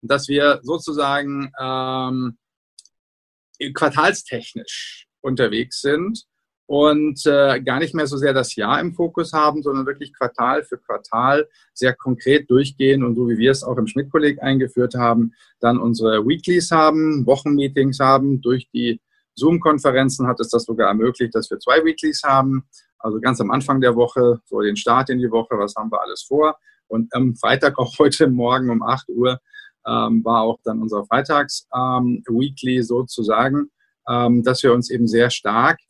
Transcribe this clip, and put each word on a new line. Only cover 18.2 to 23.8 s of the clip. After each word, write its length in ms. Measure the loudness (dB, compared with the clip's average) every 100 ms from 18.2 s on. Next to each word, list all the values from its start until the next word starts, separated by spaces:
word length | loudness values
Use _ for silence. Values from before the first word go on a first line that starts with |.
| 4 0
Durch 260 | 0 -2 -2
die 300 | -4 -2 -4 _ _ _
Zoom-Konferenzen 920 | 0 2 4 2 2 2 2 0 0 -2
hat 140 | -2
es 100 | -2
das 140 | -2
sogar 240 | -2 0 2
ermöglicht, 460 | 2 0 0 -2
dass 160 | -4 -4
wir 80 | -8
zwei 240 | 2 2
Weeklies 380 | 2 -2 -4 -4
haben. 420 | 2 2 2 -2 -6 _ _ _
Also 200 | -8 -4
ganz 220 | -2 -2
am 100 | -2
Anfang 300 | -2 -2 0